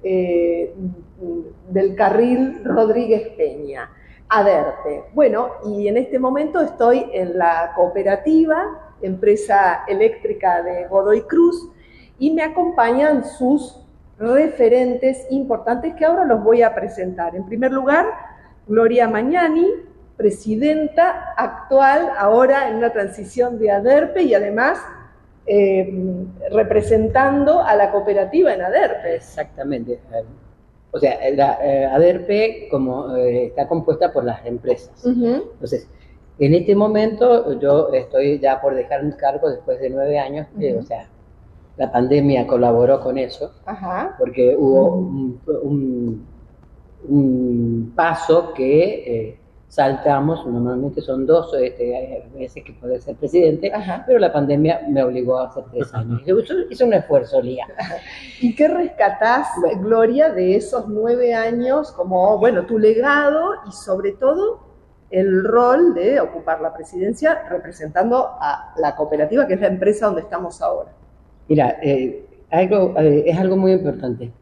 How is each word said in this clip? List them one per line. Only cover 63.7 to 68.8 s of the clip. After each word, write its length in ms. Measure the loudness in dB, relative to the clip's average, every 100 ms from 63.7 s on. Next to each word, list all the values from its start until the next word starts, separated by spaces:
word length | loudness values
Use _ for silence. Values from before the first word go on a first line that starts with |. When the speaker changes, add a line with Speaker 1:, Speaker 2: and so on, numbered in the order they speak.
Speaker 1:
sobre 400 | -18 -6 -4 -4
todo 540 | -2 0 2 0 -4 -12 -20 _ _ _
el 340 | 0 2 2
rol 500 | 2 2 4 4 4
de 240 | 2 2 0
ocupar 400 | 0 -6 -6 -4
la 120 | -4
presidencia 680 | -8 -12 -6 -4 -2 0 -2 -4
representando 800 | -8 -8 -14 -8 -2 0 0 -2 -4
a 340 | -6 -6 -8
la 180 | -4